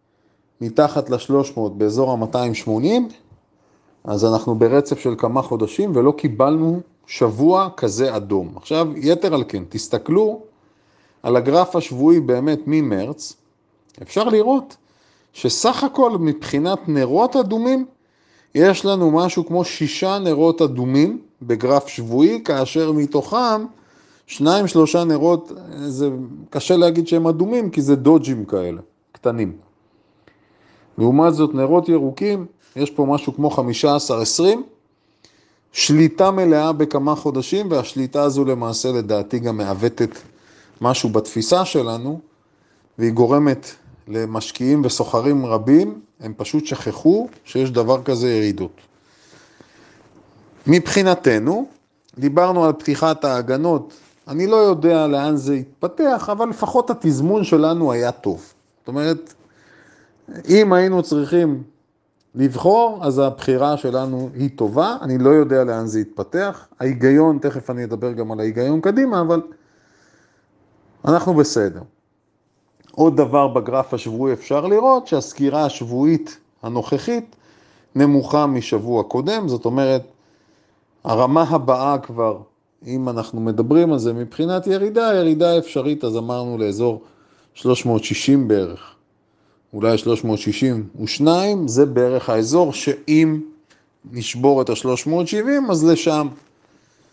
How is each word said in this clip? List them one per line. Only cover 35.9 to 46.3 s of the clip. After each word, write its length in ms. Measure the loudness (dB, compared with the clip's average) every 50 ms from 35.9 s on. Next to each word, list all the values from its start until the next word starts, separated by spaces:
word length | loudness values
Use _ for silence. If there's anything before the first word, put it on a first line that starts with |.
| 4 4 4 4 4 2 2 2
מלאה 400 | 2 2 2 4 4 2 2 0
בכמה 440 | 0 -2 -2 -2 0 -2 0 0 -2
חודשים, 560 | -2 -4 -4 -4 -4 -4 -4 -4 -4 -2 -2
והשליטה 520 | -2 -2 -2 -4 -6 -6 -6 -4 -2 0 0
הזו 220 | 0 2 0 0
למעשה 460 | 0 0 -2 -2 -4 -4 -4 -4 -2
לדעתי 480 | -2 -2 -2 -2 -2 -2 -2 -2 -4 -4
גם 180 | -4 -4 -4 -4
מעוותת 520 | -4 -4 -4 -2 -2 -2 0 0 -4 -4 -4 -10 -20 -20 _ _ _ _ _ _ _ _ _ -4
משהו 280 | -2 0 0 0 -2 0
בתפיסה 560 | 0 0 -2 -2 -4 -4 0 2 2 2 2
שלנו, 540 | 0 0 -2 -2 -2 -4 -6 -8 -8 -10 -10 -12 _ _ _ _ _ _ _ _ _ _ _ _ _ _ -2
והיא 140 | -2 0
גורמת 600 | 2 2 2 4 4 4 4 2 0 0 -6 -18 -20 _ _ -20 -20 -20 _ -10
למשקיעים 760 | -8 -6 -6 -6 -6 -8 -8 -8 -8 -4 0 2 2 2 2
וסוחרים 600 | 0 0 -2 -4 -2 0 0 2 2 0 0 0
רבים, 560 | 0 -2 0 2 6 6 6 4 2 -4 -12 -18 _ _ -18
הם 140 | -14 -14